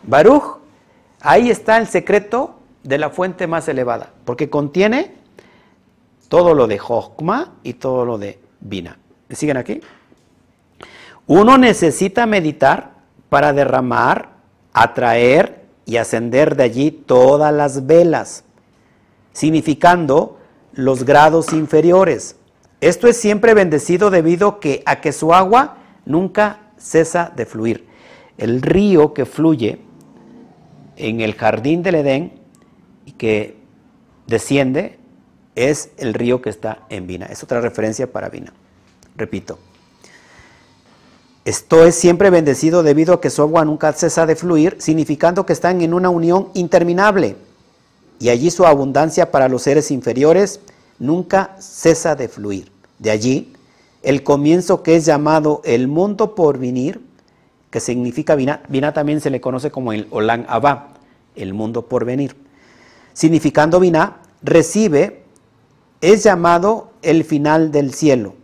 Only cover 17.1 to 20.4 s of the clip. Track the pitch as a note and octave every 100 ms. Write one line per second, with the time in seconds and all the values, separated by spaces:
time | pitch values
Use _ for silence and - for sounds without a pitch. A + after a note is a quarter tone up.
17.1 | B2+ C3 D3 D3+ D3 D3 C3+ C3 E3 F3
18.1 | C#3 G2+ - _ _ _ _ _ _ _
19.1 | _ _ - D#3 D#3+ E3 C#3 F3 F3 D#3
20.1 | C#3+ G3 -